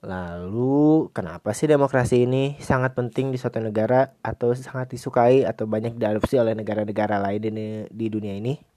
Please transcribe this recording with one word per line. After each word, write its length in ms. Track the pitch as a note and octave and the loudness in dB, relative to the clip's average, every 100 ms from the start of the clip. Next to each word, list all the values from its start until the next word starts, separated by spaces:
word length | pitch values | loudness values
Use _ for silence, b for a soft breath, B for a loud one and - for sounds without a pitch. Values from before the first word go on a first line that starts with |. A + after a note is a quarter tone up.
| - | -8
Lalu, 1040 | F#2 F2 F2 F2+ A2 B2+ C#3 D3+ D#3 - | -8 -8 -10 -8 -2 0 4 6 4 2
kenapa 400 | - F2+ - - | -6 -8 -8 -6
sih 160 | G#2 D#3 | -2 2
demokrasi 640 | D3 C#3 C3+ A#2+ B2 B2 | 4 4 2 2 4 4
ini 240 | C3 C#3 C#3+ | 2 0 -4
sangat 320 | - C3+ C3 | -2 0 0
penting 400 | B2+ B2 A#2+ C3 | -2 -4 -2 -2
di 80 | B2+ | -2
suatu 160 | B2 A#2+ | -4 -4
negara 560 | A2 G#2+ A2 B2+ C3+ _ | -4 -2 2 4 2 _
atau 320 | A#2 A2 A#2+ | -8 -2 0
sangat 400 | B2 C3 C3 B2+ | 0 -4 -10 -10
disukai 480 | - - B2+ A#2+ C3+ | -8 -2 4 6 6
atau 240 | B2+ A2+ A2 | 4 -2 -4
banyak 320 | A2 A#2 A#2 | -2 -4 -2
diadopsi 400 | A2 G#2+ - C3+ | -2 0 2 2
oleh 160 | A2+ | 2
negara-negara 640 | A2 G#2+ G#2 G#2 G#2+ G#2 G#2 | 0 -4 -4 -2 -2 -2 0
lain 220 | G2 G#2 | -2 -2
di 80 | A2 | -4
ne-, 380 | A2 G#2+ G#2+ G#2+ | -6 -8 -8 -10
di 160 | G#2+ A2+ | -6 -4
dunia 320 | G#2+ G#2 G2 | -4 -6 -6
ini? 160 | A2+ C#3+ _ | -6 -6 _